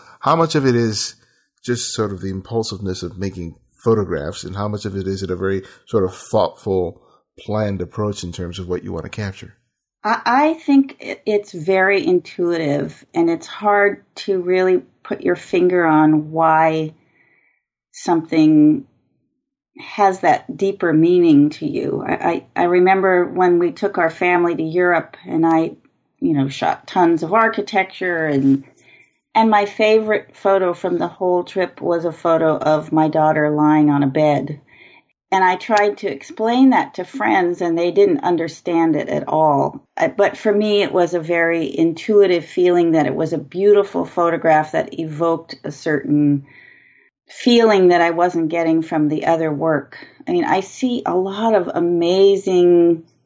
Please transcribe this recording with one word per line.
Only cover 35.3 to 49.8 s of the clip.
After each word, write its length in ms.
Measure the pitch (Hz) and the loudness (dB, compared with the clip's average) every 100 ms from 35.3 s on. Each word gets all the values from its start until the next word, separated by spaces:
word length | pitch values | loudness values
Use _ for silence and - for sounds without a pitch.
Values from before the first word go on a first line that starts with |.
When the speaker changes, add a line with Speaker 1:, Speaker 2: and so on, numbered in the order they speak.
Speaker 2:
And 120 | 190 | 0
I 120 | 185 185 | 0 0
tried 420 | - 214 208 202 | 0 0 0 -2
to 100 | 196 | -6
explain 600 | 135 - - 220 240 262 | -8 -12 -6 -2 4 4
that 240 | 220 139 | 4 0
to 100 | - | -6
friends, 560 | 180 269 208 202 175 175 | -12 -6 0 0 0 -2
and 160 | 175 165 | -2 0
they 140 | 175 | 0
didn't 340 | 175 202 156 | 4 4 4
understand 720 | 180 175 165 - - 165 165 151 | 0 -2 -2 -8 -4 0 2 0
it 140 | - | -2
at 180 | 151 - | -6 -2
all. 560 | 156 156 139 143 - _ - | 0 2 2 0 -4 _ -4
I, 120 | - | -2
but 280 | - 202 - | 0 0 0
for 160 | 220 | -2
me, 300 | 208 214 208 | 0 2 0
it 100 | 196 | 0
was 220 | 185 175 175 | 0 0 -2
a 40 | |
very 560 | 160 170 165 165 160 - | -2 0 0 0 -2 0
intuitive 720 | 165 160 - 208 196 175 160 | -2 -2 0 4 4 2 -2
feeling 460 | - 180 175 170 | 0 2 2 2
that 160 | 160 139 | 2 0
it 80 | - | -2
was 180 | 160 | -4
a 60 | 160 | -6
beautiful 680 | 143 180 196 202 202 175 165 | -8 -2 4 4 2 -4 -6
photograph 680 | - 170 165 165 156 156 | -2 0 0 2 2 2
that 260 | 160 160 - | -4 -6 -8
evoked 560 | 160 151 170 160 - - | -10 -4 -2 -2 -6 -16
a 80 | - | -14
certain 760 | 147 - 147 139 147 147 143 139 - - _ _ _ _ _ _ | -10 -4 -4 0 0 2 0 -4 -20 -20 _ _ _ _ _ _
feeling 600 | - - 233 226 202 185 | -4 2 4 4 6 6
that 140 | 175 | 6
I 100 | 170 | 2
wasn't 380 | 165 175 170 160 | 2 0 0 -2
getting 340 | 170 165 160 | -2 0 0
from 240 | 160 165 151 | 0 0 0
the 180 | 151 - | 0 -2
other 260 | 165 160 | 0 -2
work. 460 | 147 160 151 | -2 0 -2